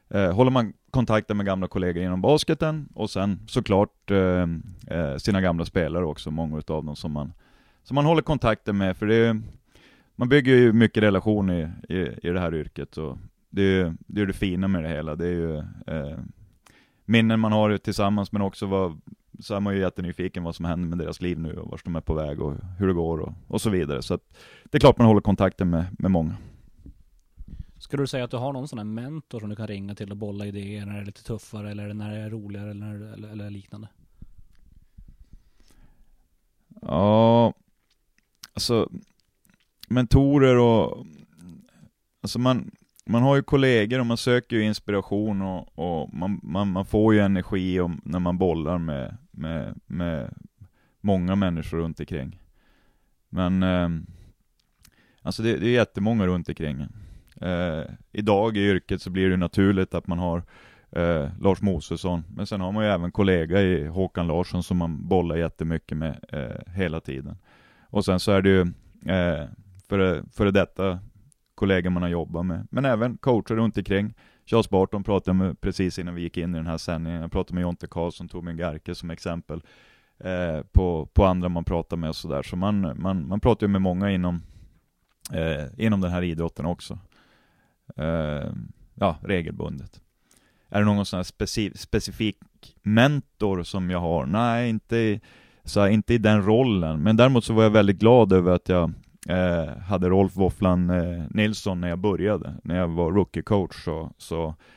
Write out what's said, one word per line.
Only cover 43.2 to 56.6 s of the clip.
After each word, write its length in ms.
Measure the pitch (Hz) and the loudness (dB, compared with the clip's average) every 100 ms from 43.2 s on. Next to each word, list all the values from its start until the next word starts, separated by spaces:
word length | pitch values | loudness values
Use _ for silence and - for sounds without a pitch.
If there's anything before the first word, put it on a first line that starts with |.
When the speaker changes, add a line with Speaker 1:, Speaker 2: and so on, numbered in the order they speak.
Speaker 1:
har 120 | 131 139 | 4 4
ju 80 | |
kollegor 560 | - 143 131 117 104 127 | 4 4 6 4 2 0
och 60 | 120 | -2
man 120 | 117 | -2
söker 380 | - 123 - 113 | 2 2 2 0
ju 80 | |
inspiration 800 | 107 107 - 101 - 101 107 98 | 0 -2 -2 -2 0 -2 -2 -2
och, 380 | 95 92 - - | -4 -6 -10 -8
och 340 | 87 82 73 | -4 -4 -6
man, 260 | - 90 95 | -6 -4 -4
man, 280 | - 87 101 | -4 -2 0
man 140 | 92 98 | -2 0
får 280 | 110 110 | 2 6
ju 60 | 107 | 6
energi 600 | 98 98 87 98 92 90 | 4 2 -2 -4 0 0
om, 220 | 87 78 - | -2 -4 -6
när 140 | 87 | -4
man 180 | 87 87 | -2 0
bollar 400 | 92 82 76 87 | 0 0 -2 -4
med, 400 | 82 69 62 - _ | -4 -6 -8 -12 _
med, 480 | - 78 82 50 - _ | -12 -8 -8 -8 -12 _
med 480 | 80 87 80 58 - - _ - _ _ _ | -6 -4 -6 -8 -14 -20 _ -20 _ _ _
många 340 | 101 95 90 98 | 0 0 2 0
människor 420 | 95 82 76 82 | 0 -2 -4 -4
runt 220 | 82 80 | -4 -6
omkring. 400 | 73 82 67 85 _ _ _ _ _ _ _ _ _ | -8 -8 -8 -14 _ _ _ _ _ _ _ _ _
Men, 340 | - 90 95 | -4 0 2
eh, 260 | 92 90 87 82 - - - _ _ _ _ _ - _ _ _ | 2 2 0 -2 -8 -20 -20 _ _ _ _ _ -20 _ _ _
alltså 220 | - - | -10 -4
det, 140 | 113 85 | -2 0
det 100 | 107 | 2
är 60 | |
jättemånga 540 | 123 110 - 101 117 92 | 2 2 0 0 2 2
runt 220 | 90 82 | 0 -4
omkring 320 | 82 | -6